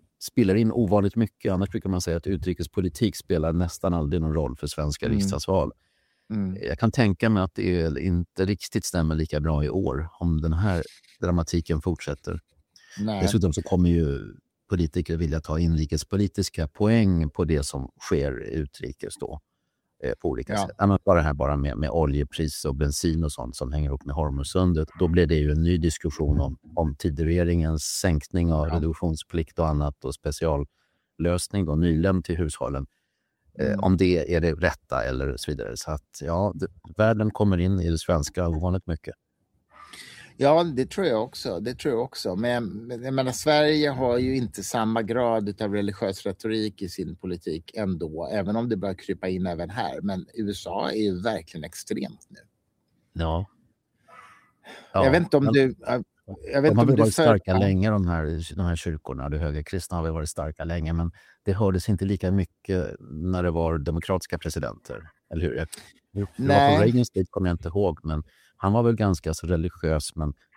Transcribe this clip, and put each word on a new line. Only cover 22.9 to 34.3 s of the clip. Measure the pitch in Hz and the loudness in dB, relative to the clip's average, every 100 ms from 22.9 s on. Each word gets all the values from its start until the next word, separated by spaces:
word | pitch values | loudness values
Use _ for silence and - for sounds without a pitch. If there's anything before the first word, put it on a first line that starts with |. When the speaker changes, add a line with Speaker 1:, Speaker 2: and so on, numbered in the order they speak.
| 71 85 80 | 0 0 0
Speaker 1:
och | 78 | -2
sånt | - 62 - | -4 -10 -8
som | - | -6
hänger | 73 71 | -2 -2
ihop | 69 69 | -4 -6
med | 71 | -4
Hormuzsundet. | 76 69 69 90 92 80 76 - | -2 -2 -2 0 2 2 0 0
Då | 87 | 2
blir | 87 80 | 4 4
det | 80 | 4
ju | 73 | 2
en | 76 | 2
ny | 85 90 | 4 4
diskussion | 82 - 85 - 73 71 | 2 0 -4 -2 0 2
om, | 69 65 - 80 | 0 -4 -10 -2
om | 80 71 | -2 -2
Tidöregeringens | 87 73 80 87 85 85 80 80 | -4 0 0 2 2 2 2 0
sänkning | - - 95 78 - 90 85 | -4 -2 0 0 0 0 2
av | 78 76 | 2 0
Speaker 2:
Ja. | 80 | 0
Speaker 1:
reduktionsplikt | 80 78 85 80 - 87 78 - | -2 -2 -2 -4 -4 -4 -4 -2
och | 80 | 0
annat | 73 73 - 67 | 0 -2 -4 -8
och | - | -6
speciallösning | 76 73 82 71 71 _ _ _ _ - 85 87 - 101 80 | -6 -2 0 0 -2 _ _ _ _ -4 0 0 -2 -2 0
då, | 78 | 2
nyligen | 85 78 92 92 | 2 4 2 0
till | - 82 | -2 -2
hushållen. | 80 - 64 67 69 _ _ _ _ _ _ - | -4 -4 -6 -6 -8 _ _ _ _ _ _ -4
Eh, | 65 | -2
Speaker 2:
Mm. | 101 | 0
Speaker 1:
om | 95 92 | 2 4
det | 92 87 - | 4 4 2